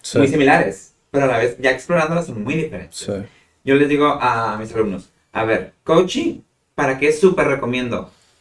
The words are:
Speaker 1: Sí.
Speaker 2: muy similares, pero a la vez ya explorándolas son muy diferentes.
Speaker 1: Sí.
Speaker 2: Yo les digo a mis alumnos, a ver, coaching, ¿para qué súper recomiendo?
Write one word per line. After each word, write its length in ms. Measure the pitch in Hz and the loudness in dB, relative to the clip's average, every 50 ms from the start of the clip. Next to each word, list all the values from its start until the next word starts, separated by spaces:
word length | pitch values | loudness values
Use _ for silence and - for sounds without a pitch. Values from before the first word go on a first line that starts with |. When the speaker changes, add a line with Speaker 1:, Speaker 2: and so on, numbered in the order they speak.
Speaker 1:
Sí. 160 | - - - 143 | -10 -2 2 4
Speaker 2:
muy 100 | 139 135 | 4 4
similares, 640 | 143 151 135 139 147 - - - - - - - _ _ _ _ | 4 4 4 4 4 4 2 0 -4 -8 -12 -20 _ _ _ _
pero 140 | - 139 139 | -2 0 2
a 40 | 131 | 2
la 100 | 120 113 | 2 2
vez 180 | 117 123 120 - | 0 -2 -2 0
ya 100 | 127 131 | -2 -2
explorándolas 560 | 131 - - - 170 165 156 156 165 170 165 | -2 -2 -2 -2 0 0 0 0 -2 -2 -4
son 160 | 135 120 107 104 | -6 -8 -8 -6
muy 120 | 127 147 | -4 -4
diferentes. 420 | 160 156 - - - - - - | -4 -4 -6 -8 -10 -14 -14 -14
Speaker 1:
Sí. 160 | - - - 104 95 95 - _ _ _ _ _ _ - | -12 -8 -6 -6 -6 -8 -12 _ _ _ _ _ _ 0
Speaker 2:
Yo 100 | 131 135 | 2 4
les 120 | 139 147 139 | 4 4 4
digo 160 | 147 143 147 | 2 2 2
a 500 | 147 139 - 135 127 113 113 117 113 107 107 | 2 0 0 0 -2 0 -2 -2 -4 -6 -6
mis 140 | 110 - - | -8 -6 -2
alumnos, 360 | 113 110 101 95 - - _ _ _ _ _ - | -2 -2 -2 -2 -8 -10 _ _ _ _ _ -6
a 120 | 107 110 | -4 -2
ver, 280 | 110 110 101 - - - _ _ | 0 0 -2 -2 -6 -14 _ _
coaching, 560 | - 160 165 185 185 - 269 339 339 - - - _ _ _ _ _ _ | 2 4 4 4 2 0 -4 -4 -4 -4 -8 -12 _ _ _ _ _ _
¿para 240 | - 151 131 135 131 | -4 -2 -2 -2 0
qué 140 | 139 147 151 | 0 0 2
súper 340 | - 196 185 - - 147 143 | 4 4 2 4 2 0 0
recomiendo? 640 | 139 127 120 120 123 127 123 120 107 95 - - _ _ _ _ _ _ | 0 -2 -2 -4 -4 -4 -4 -4 -6 -6 -8 -10 _ _ _ _ _ _